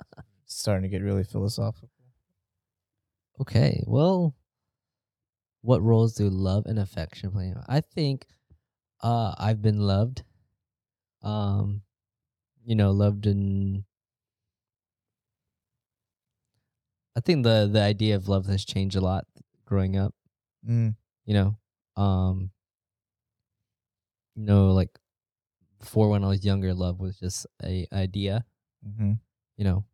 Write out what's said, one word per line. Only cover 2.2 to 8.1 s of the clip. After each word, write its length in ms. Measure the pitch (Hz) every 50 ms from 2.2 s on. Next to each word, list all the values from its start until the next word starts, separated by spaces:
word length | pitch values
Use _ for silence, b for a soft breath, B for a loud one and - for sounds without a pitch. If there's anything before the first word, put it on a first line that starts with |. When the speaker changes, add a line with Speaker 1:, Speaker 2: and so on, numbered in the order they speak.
| _ _ _ _ _ _ _ _ _ _ _ _ _ _ _ _ _ _ _ _ _ _ _ -
Speaker 2:
Okay, 420 | 135 - - 113 143 - - - -
well, 480 | 107 113 135 156 180 190 180 175 156 135 _ _ _ _ _ _ _ _ _ _ _ _ _ _ _ _ _ _ _ _ _ _ _ _ _ -
what 200 | 117 123 80 101
roles 320 | 113 113 113 113 110 -
do 140 | - 104 98
love 380 | 95 95 98 92 95 104 -
and 120 | - 110 107
affection 520 | 98 92 - 87 80 - - - - 95
play? 240 | 95 98 92 92 90 120 -
I 140 | - 127 151
think, 460 | 156 _ - 175 151 139